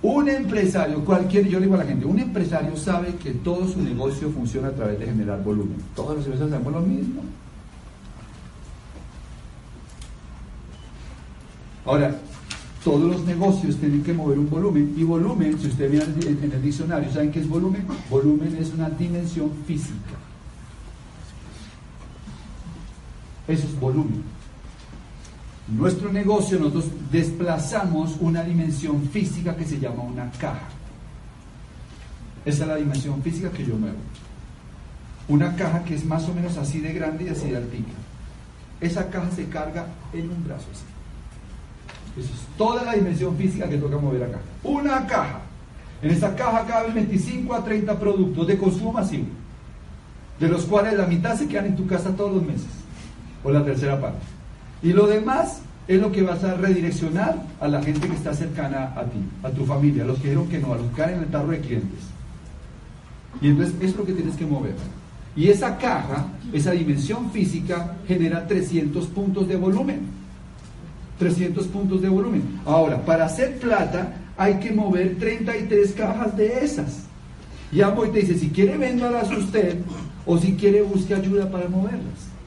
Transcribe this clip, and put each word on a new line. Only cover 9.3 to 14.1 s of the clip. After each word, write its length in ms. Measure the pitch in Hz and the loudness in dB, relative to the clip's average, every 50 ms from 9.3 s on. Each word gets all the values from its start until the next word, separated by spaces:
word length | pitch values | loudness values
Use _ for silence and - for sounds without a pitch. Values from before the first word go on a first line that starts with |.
| - - - - - - - - - - - - - - - - - - - - - - - - - - - - - - - - - - - - - - - - - - - - - - - - - - - | -14 -16 -16 -16 -16 -16 -16 -16 -16 -16 -16 -16 -16 -16 -14 -14 -14 -14 -14 -16 -14 -14 -14 -14 -14 -14 -14 -14 -16 -16 -16 -16 -14 -14 -14 -14 -14 -14 -14 -16 -16 -16 -16 -16 -16 -16 -16 -16 -16 -10 0
Ahora, 300 | 127 135 147 143 - - - - - - - - - - - - - - - - | 2 4 4 4 2 0 -4 -8 -14 -14 -16 -12 -12 -12 -12 -12 -14 -16 -2 0
todos 280 | 170 147 147 165 175 | 2 4 4 4 4
los 140 | 180 - 156 | 2 2 0
negocios 500 | 175 175 165 190 196 180 - 160 147 139 | 0 0 4 4 4 4 4 2 0 0
tienen 240 | 135 147 147 143 147 | 2 2 2 2 2
que 120 | 147 170 | 2 2